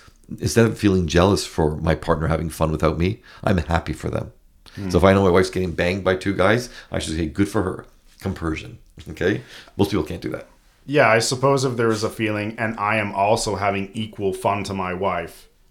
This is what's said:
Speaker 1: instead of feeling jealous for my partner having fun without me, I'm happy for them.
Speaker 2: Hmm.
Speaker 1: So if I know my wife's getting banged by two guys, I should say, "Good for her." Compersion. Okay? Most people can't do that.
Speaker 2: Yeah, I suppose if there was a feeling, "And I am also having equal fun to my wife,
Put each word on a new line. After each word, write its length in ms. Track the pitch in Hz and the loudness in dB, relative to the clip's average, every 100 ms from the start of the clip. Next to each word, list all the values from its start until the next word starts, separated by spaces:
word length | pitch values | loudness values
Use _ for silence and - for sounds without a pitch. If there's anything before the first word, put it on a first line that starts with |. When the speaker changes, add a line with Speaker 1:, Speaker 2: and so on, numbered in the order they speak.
| - _ - 113 | -16 _ -16 -6
Speaker 1:
instead 240 | 110 117 113 | 0 2 2
of 120 | - | 4
feeling 300 | 104 92 82 | 2 2 2
jealous 380 | 85 92 95 - | 4 4 4 0
for 320 | - 78 76 | 0 0 0
my 180 | 82 78 | 0 0
partner 320 | - 78 80 | 0 0 0
having 220 | 80 82 | -2 -2
fun 200 | - 80 | -2 -2
without 280 | 78 78 78 | 0 0 2
me, 240 | 90 107 - - - | 0 -2 -12 -6 0
I'm 140 | 95 | 0
happy 340 | 78 85 - | 2 -2 -2
for 160 | - 80 | -6 -4
them. 240 | 73 - - _ _ - - | -6 -6 -14 _ _ -20 -10
Speaker 2:
Hmm. 140 | 98 | 0
Speaker 1:
So 80 | 90 | 4
if 80 | 95 | 6
I 80 | |
know 100 | 98 | 6
my 60 | 98 | 6
wife's 200 | 87 92 | 4 2
getting 220 | 90 92 | 0 -4
banged 320 | 82 87 95 | -2 -2 0
by 120 | 92 92 | 0 -2
two 160 | 95 95 | -2 0
guys, 340 | 92 117 120 - - | 2 2 -2 -16 -8
I 80 | 87 | -6
should 160 | 80 80 | -4 -4
say, 120 | 82 | -4
"Good 200 | 78 98 | -2 -2
for 160 | 110 | 0
her." 220 | 90 - - _ _ - | -4 -6 -14 _ _ -8
Compersion. 600 | 98 85 82 76 - - - - - | -8 -4 -6 -6 -10 -18 -20 -20 -14
Okay? 320 | 80 87 123 - - - - | -2 -2 -2 -6 -20 -10 -2
Most 140 | 101 | 0
people 120 | 98 | 0
can't 180 | 76 87 | -4 -6
do 80 | - | -8
that. 160 | - - _ _ _ - | -8 -12 _ _ _ -2
Speaker 2:
Yeah, 220 | 143 117 | 4 6
I 120 | 113 | 4
suppose 440 | 117 135 139 139 | 2 0 2 2
if 140 | 131 117 | 0 0
there 100 | 113 | 0
was 160 | 110 | 0
a 60 | 107 | -2
feeling, 460 | - 107 104 104 110 | -2 -2 -2 -4 -4
"And 200 | 113 110 | -6 -2
I 200 | 101 110 | -2 0
am 160 | 104 | -2
also 420 | 95 101 117 - 95 | 0 2 2 0 -2
having 340 | 101 98 98 | -2 -2 -6
equal 400 | 110 107 - 98 | -8 -8 -4 -4
fun 320 | 92 107 104 95 | -2 -2 -2 -4
to 80 | |
my 200 | 98 90 | -6 -4
wife, 540 | 90 95 90 82 - - _ _ | -2 -2 -2 -6 -14 -20 _ _